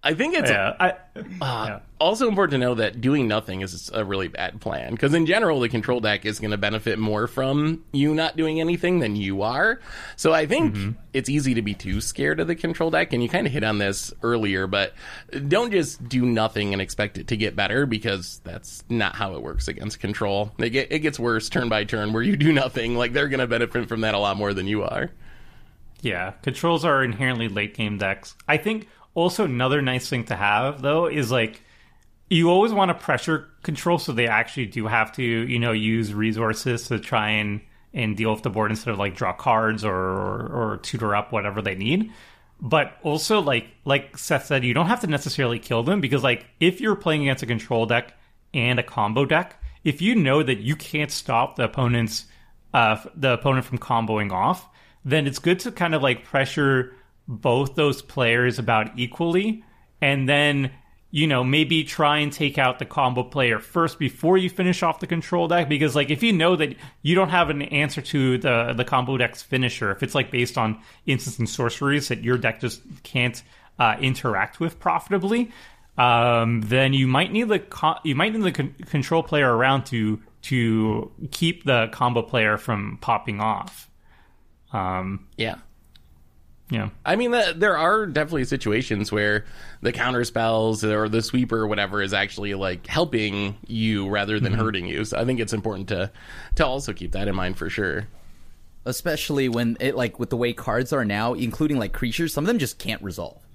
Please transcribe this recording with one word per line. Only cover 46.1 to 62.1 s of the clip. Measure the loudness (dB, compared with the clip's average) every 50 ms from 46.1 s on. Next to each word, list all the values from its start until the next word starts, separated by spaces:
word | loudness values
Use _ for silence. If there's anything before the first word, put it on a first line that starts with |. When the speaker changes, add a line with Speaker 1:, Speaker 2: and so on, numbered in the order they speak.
| 0 2 2
Speaker 2:
like, | 2 0 0 -4 -18 _ _
if | 2 2 2 2
you're | 0 0 0
playing | 0 0 0 0 2
against | 2 0 0 -2 -2
a |
control | -4 -4 -4 -2 -2 0 0 2
deck | 2 2 0 0 -2 -14 -20 -20 _ _ _ _ _
and | _ -2 0 0 0 0
a | -2
combo | -4 -2 0 0 2 2 2 2
deck, | 4 2 0 0 -2 -10 -14 -14 -14 -14 -4 -2
if | -2 -2 0
you | 0 2 2
know | 4 4 4 4 2
that | 2 2 0 -2
you | -2 -4 -4
can't | -4 -6 -8 -4 -4 -4 -4
stop | -4 -8 -6 -2 0 0 0 0 -2
the | -2 -2
opponent's, | -2 0 0 2 2 2 2 2 0 -2 -6 -10 -12 -20 -20 -20 -20 -20 -20 _ -2 2
uh, | 4 4 4 4 0
f-, | -4 -14 -10
the | -2 0 2 2
opponent | 2 2 2 2 2 0 -2
from | -6 -6
comboing | -2 0 0 0 0 0 0 -2 -2 -2
off, | 0 0 2 2 0 0 -4 -20 _ -20 -20 -20 _ _ _
then | 0 0 0 0 0
it's | -4 -2
good | 2 2 2 2
to | 0 -8
kind | -4 -2 -2 0 0
of, | 2
like, | 2 2 0 0 -4
pressure | -4 -2 0 0 0 0 0 2 2 2 2 0 -2 -8 -20 -20 _ _ _ _
both | -12 -12 -2 0 2 2 2 2 0 0
those | 0 2 2 0 -2
players | -8 -10 -2 0 2 4 4 4 4 2 2 0
about | 0 2 2 2 2 0 -2 -4
equally, | -6 -6 -2 -2 -2 2 2 2 2 2 -2 -4 -6 -20 -20 _ -20 _ _ _
and | 0 0 2 2 2 2
then, | 2 4 4 4 2 2 0 -2 -4 -10 -20 _ -20 _ _ _
you | -2 0 2
know, | 2 2 2
maybe | 2 2 4 2 4 4 2 0 0
try | -2 -2 2 2 4